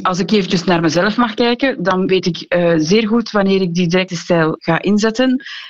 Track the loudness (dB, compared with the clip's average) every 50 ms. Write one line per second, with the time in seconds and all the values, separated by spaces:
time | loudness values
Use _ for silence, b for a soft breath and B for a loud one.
0 | -2 -2 -2 -2 -2 0 0 0 0 0 -2 -2 0 0 0 2 2 0 2 2
1 | 0 0 0 0 -2 -2 0 0 0 0 0 0 0 -2 -2 -2 -2 -2 0 0
2 | 0 0 0 0 0 -2 -4 -4 -6 -2 0 0 2 2 2 2 2 2 2 2
3 | 2 2 0 0 -2 0 0 0 2 2 2 2 0 0 0 0 0 2 2 0
4 | 0 -2 -6 -10 -2 0 0 2 2 0 -2 -4 -2 -2 -2 0 0 0 0 2
5 | 2 0 0 0 0 0 0 -2 B B B B B